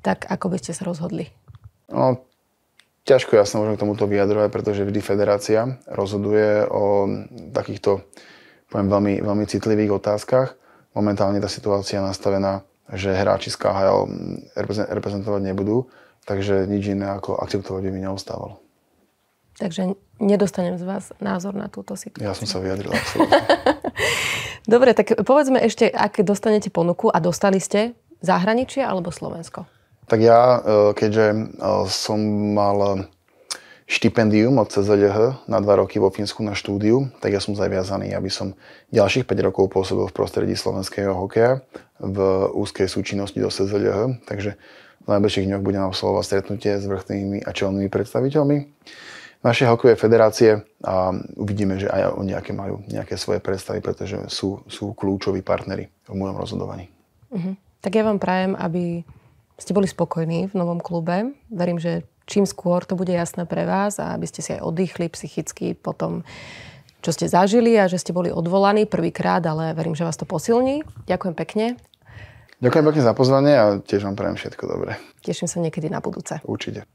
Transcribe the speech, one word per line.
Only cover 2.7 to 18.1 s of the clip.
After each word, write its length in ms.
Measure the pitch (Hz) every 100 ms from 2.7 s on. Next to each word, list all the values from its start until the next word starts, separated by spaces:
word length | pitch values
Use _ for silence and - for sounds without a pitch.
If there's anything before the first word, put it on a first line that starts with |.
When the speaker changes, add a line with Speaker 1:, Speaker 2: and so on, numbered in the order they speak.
| _ _ _ -
Speaker 2:
ťažko 320 | 131 - 113
ja 80 | 101
sa 160 | 113
môžem 160 | 107 104
k 60 | 104
tomuto 240 | 101 104
vyjadrovať, 400 | 101 101 104 104
pretože 320 | 101 107 101
vždy 180 | 101 104
federácia 800 | - 101 104 101 101 110 123 127 -
rozhoduje 800 | - 98 101 101 107 107 104 107
o 380 | 101 101 101 98 101 101 123 -
takýchto, 480 | 117 107 104 - 98 - - - - - _ _
poviem, 220 | 104 98
veľmi, 240 | 101 101 95
veľmi 240 | 104 101 107
citlivých 560 | 101 113 107 107 98
otázkach. 560 | 104 104 - 131 131 - _ _ _ 110
Momentálne 400 | 104 101 98 101
tá 80 | 101
situácia 500 | - 107 101 98 101
je 60 | 98
nastavená, 580 | 95 101 98 98 98 - _ -
že 220 | 98 101
hráči 400 | 95 101 98 -
z 80 | -
K 20 | 104
H 80 | 98 95
L 240 | 98 95 92 87 90 - -
reprezent-, 320 | 104 104 98
reprezentovať 520 | 104 101 101 101 101 98
nebudú, 320 | 95 101 117 127 _ _ _ -
takže 400 | 101 98 98 95
nič 320 | 101 101 98
iné 160 | 98
ako 240 | 98 - -
akceptovať 420 | - 98 95 95 95
by 40 |
mi 80 | 95
neostávalo. 540 | 95